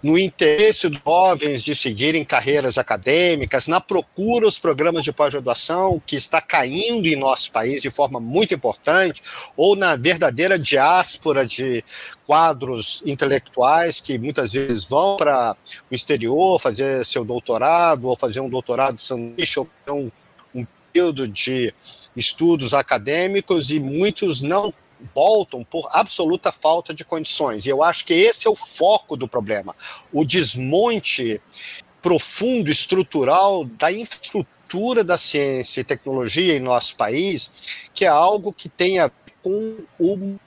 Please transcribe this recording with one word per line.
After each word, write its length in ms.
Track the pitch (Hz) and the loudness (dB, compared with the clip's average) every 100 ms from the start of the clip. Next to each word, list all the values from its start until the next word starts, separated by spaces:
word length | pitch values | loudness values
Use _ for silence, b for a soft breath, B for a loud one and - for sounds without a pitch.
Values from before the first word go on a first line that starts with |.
no 160 | 143 165 | 4 2
interesse 680 | 190 - 160 151 214 214 175 | 2 2 2 6 4 4 -2
dos 140 | 143 - | -2 2
jovens 560 | 170 190 170 147 135 | 4 4 4 0 -4
de 140 | 127 143 | -4 -4
seguirem 480 | 135 107 139 160 | -4 0 0 0
carreiras 540 | 143 131 135 147 131 123 | 0 0 2 0 0 -2
acadêmicas, 880 | 123 107 92 156 180 156 127 135 147 | -2 -2 0 2 2 0 0 -2 0
na 140 | 175 | -2
procura 640 | - 190 - - 208 240 220 | 0 -2 -2 -6 0 2 2
aos 120 | - | 2
programas 460 | 170 139 165 165 | -2 2 0 0
de 80 | 143 | -4
pós-graduação, 920 | - 147 143 123 117 - 175 190 170 - | 0 0 0 -4 -4 -2 0 0 0 -4
que 100 | 139 | -4
está 240 | - 160 | 0 -2
caindo 680 | - 165 127 151 220 240 165 | 0 0 0 -2 -2 0 0
em 120 | 147 | 0
nosso 340 | 135 127 - | 0 0 -2
país 300 | 113 113 139 | -2 -2 -4
de 100 | 135 | -6
forma 260 | - 139 131 | -2 -2 -2
muito 360 | 113 156 214 | -2 0 0
importante, 680 | 160 117 - - 175 185 - B B B - | 0 -2 -2 0 2 2 -4 B B B 2
ou 180 | 175 196 | 2 4
na 220 | 185 143 | 2 2
verdadeira 600 | 135 175 160 120 180 190 | 0 2 0 2 0 0
diáspora 880 | 143 139 139 180 170 - 160 139 123 | 2 2 4 4 2 -4 -2 0 0
de 380 | - 131 120 - B B B - | -4 -4 -4 -6 B B B 2
quadros 800 | 151 165 139 127 120 107 - 151 | 4 4 2 -6 -6 -6 -6 -6
intelectuais 920 | 139 139 135 - - 123 156 170 - | -2 0 0 -2 0 2 4 0 -4
que 180 | - 131 | -6 -6
muitas 360 | 123 147 120 | -4 -4 -4
vezes 320 | 120 135 113 - | -4 -2 -4 0
vão 320 | 143 190 196 | 2 2 2
para 400 | 147 135 117 101 B B _ | 2 2 0 -4 B B _
o 20 | |
exterior 640 | 127 - 139 113 143 190 180 | -8 -2 -2 0 2 2 2
fazer 440 | 139 107 135 135 117 | 0 -2 -2 -2 -2
seu 200 | 135 113 | -4 -4
doutorado, 840 | 120 - 113 135 170 170 147 123 | -6 -2 0 2 4 4 2 0
ou 80 | 123 | -2
fazer 240 | 127 110 | -2 -4
um 100 | 131 | -4
doutorado 460 | 127 120 120 135 120 | -6 -2 0 0 -2
de 60 | |
sanduíche, 580 | - 127 117 117 165 - | -8 -8 -8 -4 -2 -2
ou 80 | 131 _ - | -4 _ -8
fazer 140 | 143 | -8
um, 100 | 127 - _ _ _ 127 | -8 -12 _ _ _ -12
um 100 | 117 _ _ | -12 _ _
período 340 | 170 175 139 127 | 0 0 0 -6
de 460 | 98 - 131 117 - B B B - | -2 -2 0 -2 -6 B B B -2
estudos 580 | 110 - 165 165 127 | 0 2 2 2 2
acadêmicos, 960 | 139 135 127 104 156 185 196 - 175 131 | 0 2 0 0 0 0 -2 0 -2 0
e 120 | 151 | -2
muitos 600 | 135 147 202 - 196 131 | -2 0 0 0 -2 -2
não 320 | 139 185 208 - _ _ 120 135 | 0 0 -2 -8 _ _ -8 2
voltam 480 | 170 214 185 127 | 4 4 0 -8
por 240 | 117 165 - | -8 -8 -2
absoluta 580 | 160 214 - 165 185 185 | 0 0 0 0 0 -2
falta 420 | - 156 170 - | 0 0 0 -2
de 120 | 151 - | -14 -6
condições. 600 | 165 156 - 143 107 117 | -6 -2 -2 -2 -4 -2
E 40 | |
eu 120 | 135 | 2
acho 220 | 160 165 | 2 0
que 100 | - | 0
esse 320 | 170 220 226 226 | 4 4 4 0
é 40 | |
o 60 | 208 | 0
foco 600 | - - 175 214 - 143 | -4 0 4 4 0 -8
do 140 | 127 | -4
problema, 440 | 123 104 104 95 - B B B | -6 -4 -6 -6 -16 B B B
o 140 | 143 151 | -2 0
desmonte 1120 | 185 139 123 127 170 233 220 - - 117 107 _ B B B - _ | 0 0 -4 -2 0 2 0 -2 -4 -4 -6 _ B B B -20 _
profundo, 680 | 180 165 - - 226 247 156 | 0 2 2 0 0 0 0
estrutural, 920 | 147 - 190 - 151 131 170 196 190 | 0 2 0 0 0 2 4 4 0
da 260 | 131 110 156 | -6 -2 -2
infraestrutura 1080 | 202 233 - - 208 160 _ _ 175 226 240 | -2 -8 -8 -6 -6 -6 _ _ -6 0 0
da 160 | 180 175 | 2 0
ciência 600 | - 151 139 131 120 - | 0 -2 0 -2 -4 -8
e 60 | 123 | -4
tecnologia 680 | 131 - 131 120 143 180 | -4 -4 -4 -2 0 2
em 60 | 147 | 0
nosso 380 | 127 123 - - | 2 0 0 -4
país, 520 | 107 135 190 156 - B B B B | -2 0 -2 -4 -8 B B B B
que 100 | - | 0
é 60 | 190 | 4
algo 420 | 147 175 208 196 | 6 4 2 -4
que 160 | - 156 | -10 -16
tem 320 | - 180 190 | -2 0 2
a 80 | 147 | 0
ver 60 | _ _ _ | _ _ _
com 360 | 185 202 220 220 160 _ | -4 -4 -4 -10 -18 _
o 400 | 175 196 196 196 | -2 0 -6 -10